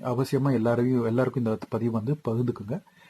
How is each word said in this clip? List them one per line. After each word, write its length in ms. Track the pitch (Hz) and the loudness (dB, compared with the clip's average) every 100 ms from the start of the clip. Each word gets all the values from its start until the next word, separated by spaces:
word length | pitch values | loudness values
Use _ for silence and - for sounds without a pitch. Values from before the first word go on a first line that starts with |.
அவசியமா 500 | 127 123 131 135 139 | -4 -2 0 2 2
எல்லாரையும், 520 | 123 117 120 123 127 | 2 2 2 2 2
எல்லாருக்கும் 400 | 113 120 127 139 | 2 2 0 0
இந்த 140 | 113 110 - | 0 -2 -4
பதிவு 220 | 113 117 | -2 -2
வந்து 300 | 113 113 151 - | -2 -2 -4 -2
பகிர்ந்துக்குங்க. 540 | 113 123 - 104 165 - _ | -2 -2 -4 -6 -8 -10 _